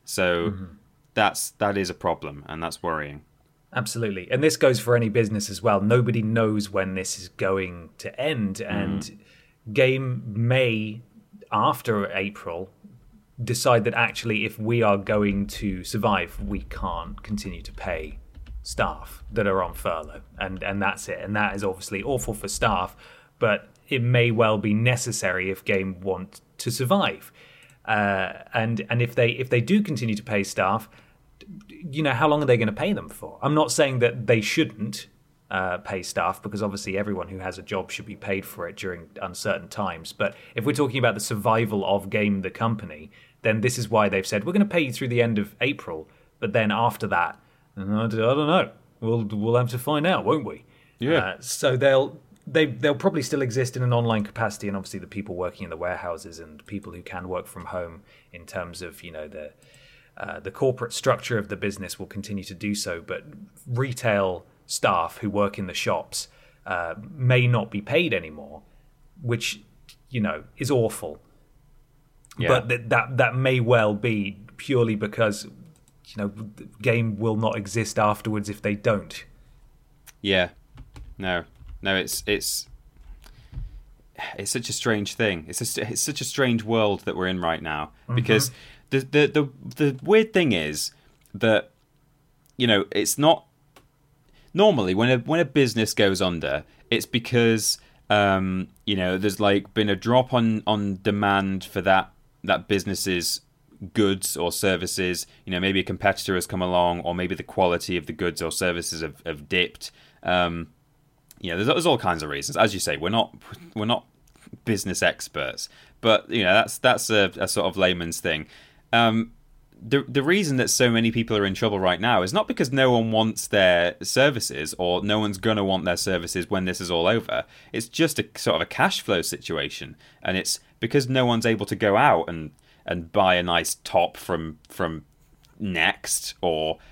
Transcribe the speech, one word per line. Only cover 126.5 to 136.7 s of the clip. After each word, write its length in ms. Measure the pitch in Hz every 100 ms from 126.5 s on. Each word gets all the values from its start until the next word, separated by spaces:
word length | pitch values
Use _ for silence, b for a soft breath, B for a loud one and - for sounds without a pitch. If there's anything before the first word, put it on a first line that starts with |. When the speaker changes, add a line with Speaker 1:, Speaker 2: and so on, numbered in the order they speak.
Speaker 1:
when 140 | 98 92
this 140 | 87
is 120 | 87
all 160 | 85 87
over. 380 | 113 - - - B B
It's 140 | 113 117
just 320 | - 160 -
a 80 | - -
sort 200 | - 82
of 40 |
a 40 | 85
cash 340 | - 180 -
flow 220 | - 92
situation, 720 | - 76 - 78 71 - 71 - b b
and 160 | - 95
it's 220 | - - b _
because 300 | 113 143 123
no 160 | 131 123
one's 220 | 117 117
able 180 | 107 101
to 100 | 101
go 220 | 104 104
out 280 | 143 87 82
and, 240 | 82 78 - b b -
and 260 | 87 82
buy 240 | 104 95 90
a 60 |
nice 320 | 87 85 82 -
top 340 | - 90 87 -
from, 420 | - 82 80 76 -
from 360 | - 85 80 - _ _ _ _ -
Next 760 | 101 85 92 - - - - -
or 360 | 90 80 78